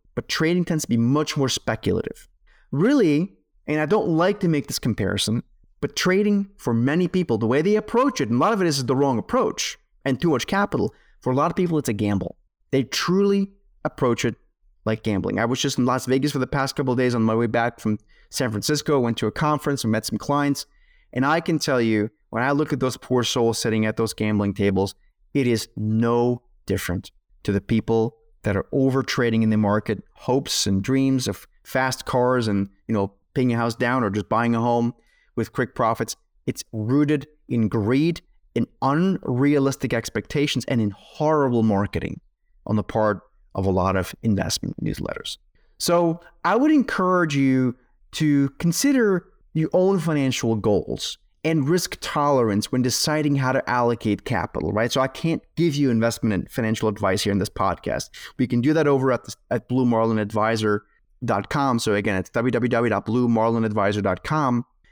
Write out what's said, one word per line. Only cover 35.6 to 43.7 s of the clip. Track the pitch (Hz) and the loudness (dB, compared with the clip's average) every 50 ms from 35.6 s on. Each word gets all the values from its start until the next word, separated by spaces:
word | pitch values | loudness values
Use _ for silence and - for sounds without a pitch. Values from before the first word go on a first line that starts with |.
| 123 - - | -4 -4 -2
profits. | - 120 110 117 - 117 - - - _ _ _ _ _ | 0 0 0 0 -2 -4 -6 -8 -12 _ _ _ _ _
It's | - - - - - | -8 -8 -8 -12 -10
rooted | - 110 107 113 131 147 147 143 151 143 143 - _ _ _ - | -8 -6 -2 0 2 2 2 2 0 -2 -4 -8 _ _ _ -4
in | 127 120 110 98 | -2 0 0 0
greed, | - 113 98 107 127 139 156 170 165 - - _ _ _ _ _ - | 0 0 0 2 2 2 0 0 -2 -4 -10 _ _ _ _ _ -4
in | 120 117 - _ _ | -4 -4 -4 _ _
unrealistic | - 131 139 160 180 196 185 - - - 123 123 139 143 147 143 135 135 127 - - 117 127 | -2 0 0 2 0 0 -2 -2 -4 -4 -2 0 2 2 2 2 2 0 -2 -2 -4 -4 -2
expectations, | 113 113 - - 107 - - - 151 143 143 - 123 - | -4 -4 -4 -6 -8 -6 -4 -2 -2 -2 0 -2 -4 -4
and | - 131 117 | -2 0 0
in | 110 101 | 0 0
horrible | 95 - - - - - 151 151 156 151 139 127 120 117 | -2 -6 -14 -16 -6 -2 0 2 2 2 2 2 2 2
marketing | 110 110 101 98 104 - - - - - - - - _ _ _ _ _ _ _ _ | 4 4 2 2 0 0 -2 -4 -6 -6 -8 -12 -16 _ _ _ _ _ _ _ _
on | - 110 | -2 -2
the | 107 | -2
part | 98 - - 113 107 107 101 90 - _ _ _ _ _ - | -2 -2 0 2 2 2 0 -2 -6 _ _ _ _ _ -6
of | 101 95 | -2 0
a | 98 | 0